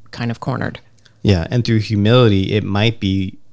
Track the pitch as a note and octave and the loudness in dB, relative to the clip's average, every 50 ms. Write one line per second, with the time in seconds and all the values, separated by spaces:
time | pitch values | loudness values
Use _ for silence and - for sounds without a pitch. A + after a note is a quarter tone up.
0 | - - - - A#2+ A#2 A2+ - - - - - - - - - - _ _ _ | -20 -16 -10 -6 -6 -6 -6 -6 -6 -6 -4 -4 -4 -6 -8 -12 -18 _ _ _
1 | _ _ _ _ - G#2+ G2 E2+ D#2+ - A#2+ B2 G#2+ A#2 A2+ G#2+ G2+ - A2 G2+ | _ _ _ _ 0 2 2 2 0 -2 -2 -2 0 0 0 0 0 0 0 0
2 | G2+ G#2+ B2 B2+ B2 A2 G2 F#2+ F#2+ - G#2 G#2+ G2 G2 G2 G2+ G#2+ A#2 - - | 2 4 4 6 6 4 4 2 0 0 -2 -2 -2 -2 -2 0 0 0 -2 -2
3 | G2+ F#2+ F#2+ G2 F#2+ F#2 - - - - | -2 -2 -2 -2 -4 -6 -8 -14 -20 -20